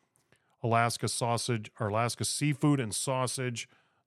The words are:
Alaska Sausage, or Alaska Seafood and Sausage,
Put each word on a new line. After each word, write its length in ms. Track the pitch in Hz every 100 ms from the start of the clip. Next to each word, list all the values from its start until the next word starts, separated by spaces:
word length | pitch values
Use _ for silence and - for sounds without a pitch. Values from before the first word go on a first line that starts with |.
| _ _ _ _ _ _
Alaska 440 | 117 117 117 - 117
Sausage, 600 | - 120 117 - 117 98 -
or 100 | 107
Alaska 360 | 107 117 - 110
Seafood 540 | - 147 143 147 139
and 160 | 110 -
Sausage, 720 | - 131 127 - 123 117 - _ _ _